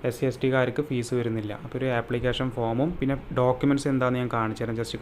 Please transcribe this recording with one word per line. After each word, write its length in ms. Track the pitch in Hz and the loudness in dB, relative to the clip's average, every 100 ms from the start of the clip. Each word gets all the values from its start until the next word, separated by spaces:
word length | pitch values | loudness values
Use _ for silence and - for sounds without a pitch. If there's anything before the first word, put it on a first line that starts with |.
| 131 | -4
എസ് 100 | - | 0
സി 80 | 131 | -2
എസ് 100 | 123 | 0
ടിക്കാർക്ക് 420 | 135 131 123 117 147 | 2 4 2 0 -2
ഫീസ് 240 | 127 117 123 | -2 0 0
വരുന്നില്ല. 320 | 117 113 104 101 | 0 -2 -4 -8
അപ്പോൾ 160 | - 127 | -8 -4
ഒരു 80 | 131 120 | 0 0
ആപ്ലിക്കേഷൻ 480 | - 123 123 120 131 117 | 0 0 0 0 -2 -2
ഫോമും 340 | 113 117 156 175 | 0 2 0 0
പിന്നെ 180 | 135 139 - 127 | -2 -2 -2 2
ഡോക്യുമെൻസ് 480 | 127 127 143 139 143 | 4 4 2 2 2
എന്താണെന്ന് 300 | 131 127 123 | 2 2 2
ഞാൻ 80 | 123 117 | 0 0
കാണിച്ചു 300 | 110 107 117 | 0 -2 -4
തരാം, 120 | 113 | -2
just 160 | 113 113 | -4 -2